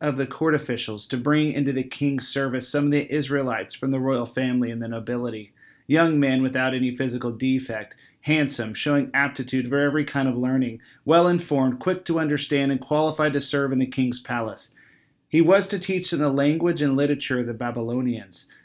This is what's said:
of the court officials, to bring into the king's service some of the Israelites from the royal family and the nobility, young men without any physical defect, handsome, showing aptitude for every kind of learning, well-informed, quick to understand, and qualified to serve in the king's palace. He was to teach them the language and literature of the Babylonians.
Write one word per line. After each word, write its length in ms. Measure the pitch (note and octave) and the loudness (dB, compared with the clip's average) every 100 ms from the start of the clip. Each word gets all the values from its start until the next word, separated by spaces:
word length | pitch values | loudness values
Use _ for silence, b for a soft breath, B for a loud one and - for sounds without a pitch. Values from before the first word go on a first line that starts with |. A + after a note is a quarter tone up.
of 160 | D3+ C3 | -2 -2
the 100 | C3 | -4
court 280 | - D#3+ | 0 2
officials, 520 | D3+ - A#2 - G#2 - | 2 0 -6 -6 -10 -6
to 100 | B2+ | -2
bring 340 | C3+ D3+ D3+ | 2 2 2
into 200 | C#3+ C#3 | 0 -2
the 120 | C3 | -2
king's 440 | B2+ - C#3+ C#3 - | -4 -2 -2 -2 -4
service 400 | C#3 C3+ B2+ B2+ | -4 -2 -4 -2
some 180 | D3 C#3+ | 0 2
of 40 | |
the 200 | C#3+ C#3 | 2 0
Israelites 640 | D3+ C3 C#3 C3 A2+ - | -2 0 -2 0 -4 -6
from 160 | - C3+ | -6 -2
the 100 | C3+ | 0
royal 260 | C3 B2+ A#2+ | 0 0 -2
family 440 | - B2+ B2+ A#2 | -2 0 0 -2
and 100 | A#2 | -4
the 80 | A#2 | -6
nobility, 640 | A#2 A2+ B2 A#2+ A2 G#2 _ b b b | -8 -6 -4 -6 -8 -14 _ b b b
young 320 | D3+ E3 D3+ | 4 4 4
men 240 | C#3 C3 | 4 4
without 300 | C3 C3 C3 | 2 0 0
any 240 | C3 B2+ B2 | 0 -2 -2
physical 340 | C3 B2 A#2+ | -2 -2 -4
defect, 640 | A2 C3 C3 B2 A2 G#2 - b b | -2 0 0 -2 -8 -10 -18 b b
handsome, 500 | - D#3 C#3 - A2 | 0 2 0 -2 -6
showing 380 | A2 D3+ C#3+ B2+ | -4 0 0 0
aptitude 560 | C#3 C#3 - B2 C3 A#2+ | 0 -2 -4 -4 -2 0
for 100 | C#3 | 2
every 240 | C#3+ D3+ | 2 0
kind 220 | C#3+ C#3 C3+ | -2 0 0
of 80 | B2 | 0
learning, 440 | B2 C3 B2 A2+ B B | 0 0 0 -4 B B
well-informed, 720 | - E3+ F3 F3 - C#3 C3 B2 | 4 4 6 2 2 2 2 0
quick 280 | F3+ F#3 - | -2 -2 -2
to 120 | E3 | 0
understand, 540 | D#3 D3 - C#3+ C#3 | 0 -2 0 0 2
and 80 | C3 | -2
qualified 540 | - D3+ D#3 D3+ D3+ | 0 0 2 2 0
to 60 | C#3+ | 0
serve 300 | - C#3+ C#3 | 0 -2 0
in 80 | C3 | 0
the 80 | B2+ | 0
king's 320 | C3+ B2+ B2 | 0 -2 -2
palace. 520 | - A#2+ A2 G2+ - b b b b b _ | -6 -4 -4 -8 -16 b b b b b _
He 140 | D#3 | 4
was 240 | D#3+ G3 G3+ | 6 6 4
to 120 | G3 | -4
teach 320 | F#3 F#3 F3+ | -2 -4 -2
them 100 | D#3 | 0
the 100 | D3 | 0
language 500 | C#3 C#3+ D#3+ E3+ D3+ | 2 2 2 0 2
and 160 | D3 C3+ | 2 2
literature 440 | C#3+ C#3+ - B2+ | 2 0 -2 -2
of 60 | A#2+ | -2
the 60 | |
Babylonians. 920 | A2+ B2 A#2+ A#2 B2 B2+ A2+ G2 - - b | -4 -4 -4 -2 -2 -2 -4 -8 -20 -20 b